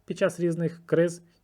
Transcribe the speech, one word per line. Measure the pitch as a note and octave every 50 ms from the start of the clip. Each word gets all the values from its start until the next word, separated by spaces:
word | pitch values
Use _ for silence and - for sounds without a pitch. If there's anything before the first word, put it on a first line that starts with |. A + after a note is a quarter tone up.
| _
під | - F3+ -
час | G3 F3+ F3 -
різних | F3 E3+ E3 E3 E3+ D#3 - - -
криз, | - D#3+ D#3+ E3+ F3 E3 F3 - _ _ _